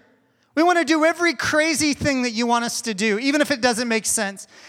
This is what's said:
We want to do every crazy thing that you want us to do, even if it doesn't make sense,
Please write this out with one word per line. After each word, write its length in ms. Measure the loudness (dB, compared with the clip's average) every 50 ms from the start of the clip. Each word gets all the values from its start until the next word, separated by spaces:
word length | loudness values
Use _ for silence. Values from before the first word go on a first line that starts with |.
| _ _ _ _ _ _ _ _ _ _ _
We 80 | 2
want 160 | 4 4 4 2
to 60 | 2
do 220 | 2 2 4 4
every 260 | 2 2 2 0 -2
crazy 640 | 0 -2 -4 0 2 2 2 2 0 0 0 -2 -2
thing 260 | 0 -2 -2 0 0
that 100 | -2 -2
you 140 | -2 -2 0
want 200 | 0 0 0 0
us 160 | -4 -6 -6
to 100 | -6 -6
do, 260 | -4 -2 0 0 0 0
even 220 | 0 0 2 2
if 100 | 2 0
it 120 | 0 0
doesn't 260 | 0 0 0 0 -2 -2
make 160 | -2 -2 -2
sense, 420 | -2 -4 -2 -4 -6 -8 -12 -18 -20 -20 -20 -20